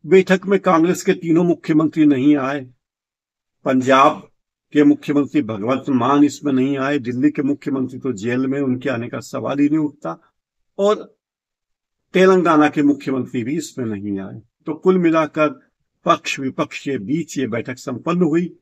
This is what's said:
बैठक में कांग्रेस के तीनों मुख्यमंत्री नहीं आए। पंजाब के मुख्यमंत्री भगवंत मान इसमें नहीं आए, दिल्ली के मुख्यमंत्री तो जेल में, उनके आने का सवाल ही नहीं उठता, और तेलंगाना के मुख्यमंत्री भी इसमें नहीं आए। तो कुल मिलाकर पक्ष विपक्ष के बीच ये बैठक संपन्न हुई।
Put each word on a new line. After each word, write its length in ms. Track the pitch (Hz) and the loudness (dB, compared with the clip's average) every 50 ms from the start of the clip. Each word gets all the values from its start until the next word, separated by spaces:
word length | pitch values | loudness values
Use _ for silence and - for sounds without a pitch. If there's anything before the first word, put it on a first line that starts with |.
| - | 2
बैठक 420 | 147 170 190 185 - 185 190 - | 6 4 4 6 4 0 0 0
में 120 | 190 202 190 | -2 -2 0
कांग्रेस 420 | - 185 180 160 160 180 180 - | 2 2 2 4 2 2 0 -2
के 100 | - 196 180 | 0 -2 -2
तीनों 300 | - - 170 156 170 175 | -2 0 0 2 2 4
मुख्यमंत्री 600 | 175 160 - - - 160 151 160 147 - 165 151 | 2 0 -2 -2 0 2 2 2 0 0 2 4
नहीं 300 | 147 143 127 131 147 147 | 4 4 4 2 2 2
आए। 240 | 143 127 135 143 143 127 123 _ _ _ _ _ _ _ _ _ _ _ _ _ _ _ _ _ _ _ | 2 0 -4 -6 -8 -10 -14 _ _ _ _ _ _ _ _ _ _ _ _ _ _ _ _ _ _ _
पंजाब 540 | 143 131 131 120 127 131 135 139 156 156 98 - _ _ _ _ _ _ _ _ _ - | 0 0 0 2 4 4 6 6 4 2 0 -14 _ _ _ _ _ _ _ _ _ 2
के 100 | 147 147 | 4 6
मुख्यमंत्री 580 | 143 147 139 - - 143 143 143 123 - 151 | 6 4 2 0 -2 0 0 0 0 -2 -4
भगवंत 460 | 123 107 113 101 101 120 135 131 131 147 | -2 -2 -6 -6 -2 -4 -4 -4 -2 -2
मान 340 | 135 123 117 131 143 143 147 | 0 0 2 2 4 4 4
इसमें 280 | 139 - - 147 147 | 2 0 -4 -4 -2
नहीं 240 | 135 127 131 139 143 135 | 0 0 0 -2 -2 -4
आए, 200 | 131 139 147 143 | -2 -2 -4 -4
दिल्ली 320 | 113 117 120 123 131 151 | -4 -6 -4 0 0 0
के 120 | 147 - | 0 0
मुख्यमंत्री 560 | 139 135 143 - - 143 135 135 131 127 131 123 | -4 -4 -4 -4 -6 -6 -4 -4 -4 -6 -8 -8
तो 140 | 123 135 120 | -8 -8 -6
जेल 320 | 95 104 120 120 127 131 | -4 -4 -4 -2 -2 -2
में, 140 | 127 135 143 | -2 -4 -4
उनके 300 | 143 131 127 123 - 143 | -2 -2 -4 -4 -4 -6
आने 180 | 127 117 120 123 | -4 -4 -6 -8
का 120 | - 123 | -10 -12
सवाल 360 | 117 - - 131 110 123 135 143 | -12 -10 -10 -8 -6 -4 0 0
ही 100 | 143 147 | 0 2
नहीं 100 | 151 160 | 2 0
उठता, 400 | 151 143 - _ - 165 165 - _ _ _ _ _ _ _ _ _ _ _ - | -2 -4 -6 _ -12 -12 -12 -12 _ _ _ _ _ _ _ _ _ _ _ -2
और 160 | 196 208 214 180 104 - _ _ _ _ _ _ _ _ _ _ _ _ _ _ _ _ _ _ _ _ - | 0 0 0 0 -4 -18 _ _ _ _ _ _ _ _ _ _ _ _ _ _ _ _ _ _ _ _ 2
तेलंगाना 540 | 185 185 185 190 185 165 170 160 151 151 147 | 4 6 6 6 4 4 4 4 4 4 2
के 140 | - 160 | 2 2
मुख्यमंत्री 640 | 143 143 139 135 - 147 135 131 123 - - 127 110 | 2 2 2 0 -4 -4 -4 -4 -4 -4 -6 -6 -4
भी 120 | 123 151 | -4 -6
इसमें 300 | 170 - - - 135 123 | -6 -8 -10 -10 -8 -8
नहीं 320 | 113 107 98 98 104 101 98 | -6 -6 -8 -6 -8 -8 -8
आए। 200 | 95 98 123 113 _ _ _ _ _ | -8 -12 -16 -18 _ _ _ _ _
तो 80 | 165 151 | -10 -10
कुल 240 | - _ 185 185 185 | -2 _ 0 2 2
मिलाकर 500 | 170 165 160 160 156 151 - 156 151 147 135 - _ _ _ _ _ _ _ _ _ | 2 2 2 2 0 -2 0 -2 -2 -2 -2 -8 _ _ _ _ _ _ _ _ _
पक्ष 320 | 170 170 147 - - - - | -2 -2 0 -2 -10 -8 -6
विपक्ष 440 | 135 131 - - 127 - - - - | -6 -8 -6 -6 -8 -6 -8 -12 -8
के 140 | 139 135 120 | -8 -8 -6
बीच 380 | 98 98 143 170 156 - - 147 | -4 -4 -4 -4 -4 -6 -6 -6
ये 80 | 135 113 | -4 -4
बैठक 300 | 113 113 107 - 127 - | -4 -6 -8 -8 -14 -12
संपन्न 440 | - 135 123 123 - 165 175 175 | -10 -10 -10 -8 -4 -4 0 2
हुई। 320 | 180 147 151 170 180 170 - _ | 2 2 2 0 -2 -4 -10 _